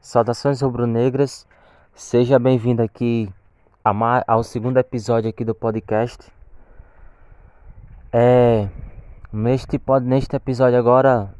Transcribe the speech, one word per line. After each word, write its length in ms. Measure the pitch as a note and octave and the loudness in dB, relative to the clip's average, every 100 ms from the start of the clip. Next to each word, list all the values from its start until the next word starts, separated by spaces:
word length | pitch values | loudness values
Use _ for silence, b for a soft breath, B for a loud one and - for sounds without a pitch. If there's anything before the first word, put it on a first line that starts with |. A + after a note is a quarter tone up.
Saudações 600 | - B2 A2+ A#2+ C#3 C3+ | -2 -2 0 -2 -2 -2
rubro-negras, 840 | C3+ A#2+ A#2+ A2+ B2+ C3 C#3 - _ b b b b | -2 -2 -2 0 0 0 -4 -4 _ b b b b
seja 460 | _ - A#2+ B2 C3+ | _ -2 0 4 2
bem-vindo 420 | B2 C3 A2+ A#2 | 4 0 0 0
aqui 500 | A2+ - A#2+ A#2 G#2+ F#2+ _ _ _ _ | -2 -2 -2 -2 -4 -10 _ _ _ _
a 80 | - | -2
ma-, 320 | G#2 A2+ B2 - | 0 0 0 2
ao 160 | A2+ | 0
segundo 360 | A#2 A#2+ A2+ C3 | 0 -6 -2 0
episódio 500 | B2+ B2+ A2 A#2 A2+ | 0 -4 -2 -2 -2
aqui 160 | G#2+ | -6
do 100 | A2+ | -6
podcast. 800 | A2 A#2 A2 - G#2+ A#2+ - - _ - - b b b b b b b b b b b b b - - | -4 -4 -4 -4 -2 -2 -6 -20 _ -20 -20 b b b b b b b b b b b b b -20 -6
É, 560 | A#2 A#2+ B2 A#2+ A2+ G2 B B B B B - | 0 4 6 4 2 -2 B B B B B -12
neste 480 | G#2+ A2+ C3 - C3+ | -4 -2 -2 -2 -8
pod-, 280 | - C3+ B2 | 0 0 2
neste 280 | C3 C3+ | -2 0
episódio 440 | C#3 - B2 B2+ B2 | -6 -6 0 2 2
agora 560 | A#2+ B2+ C3+ B2 G2 - | 4 4 4 2 -2 -12